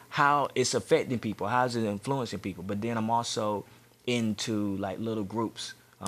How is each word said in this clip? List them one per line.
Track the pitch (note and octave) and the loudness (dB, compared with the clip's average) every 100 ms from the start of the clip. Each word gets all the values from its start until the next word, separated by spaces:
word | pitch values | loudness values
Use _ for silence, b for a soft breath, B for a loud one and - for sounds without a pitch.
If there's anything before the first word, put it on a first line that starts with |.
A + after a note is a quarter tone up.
| - | -4
how | - C#3+ C#3+ C3 - | 2 4 4 2 0
it's | B2 | 0
affecting | A#2+ - D#3+ A#2+ A#2+ | 0 4 4 4 -2
people, | A2 G2 G2 | -2 -4 0
how | B2 B2+ | 2 2
is | A#2 | 2
it | |
influencing | A2 G2+ C3 C3+ A2+ F#2+ | 0 0 -2 -2 -2 -6
people? | G2+ E2+ | -6 -6
But | F#2 G2+ | -4 -2
then | A#2 A2+ | 0 0
I'm | A2 | 2
also | A#2 A#2 - G#2+ G#2 - B B - - | 2 0 0 0 -2 -6 B B -8 -2
into, | A#2+ A2 G2+ - G#2+ G#2 F#2+ | 2 2 0 0 0 0 -2
like, | G2 F#2 | -4 -4
little | A2+ A2 G2 | -4 -4 -2
groups, | G#2+ A2+ - - - b | -2 -2 -4 -12 -14 b
uh, | - | -10